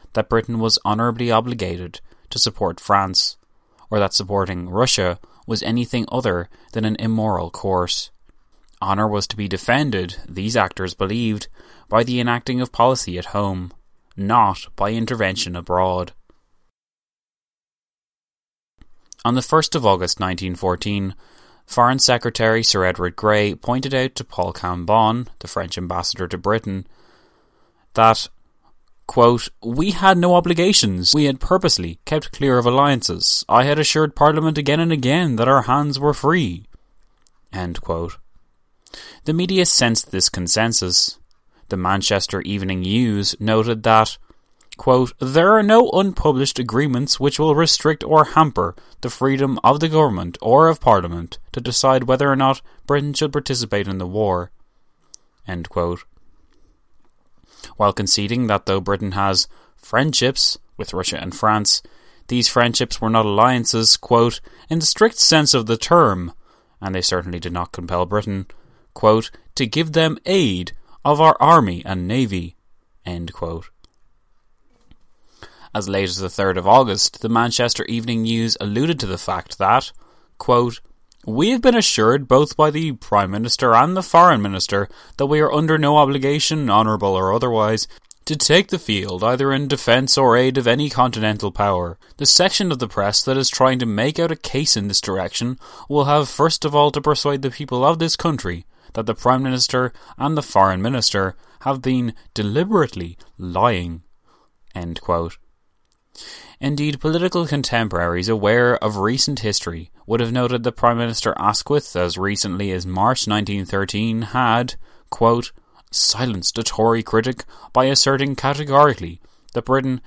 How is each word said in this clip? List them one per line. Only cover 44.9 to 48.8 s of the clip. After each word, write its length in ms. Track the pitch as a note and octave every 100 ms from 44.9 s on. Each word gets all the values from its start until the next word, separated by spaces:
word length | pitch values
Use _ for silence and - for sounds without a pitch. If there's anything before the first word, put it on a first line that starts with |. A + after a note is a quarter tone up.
| B2+ B2+ -
"There 340 | C3 D3+ F#3
are 100 | A3
no 260 | G#3 A3+ B3
unpublished 680 | F#3 G3 - D#3 C3 C#3 -
agreements 580 | B2 A2+ D3 B2 C#3 -
which 220 | C#3 -
will 160 | D#3 D3
restrict 480 | D#3+ - D#3 D3+
or 220 | - D#3 D3+
hamper 500 | D#3 D#3 - F2 -